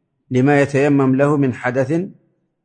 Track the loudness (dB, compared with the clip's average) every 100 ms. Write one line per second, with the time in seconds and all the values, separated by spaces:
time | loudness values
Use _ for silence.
0 | _ _ -6 0 2 2 2 0 2 2
1 | 2 2 0 0 -2 -4 -4 -4 -2 -4
2 | -6 -12 _ _ _ _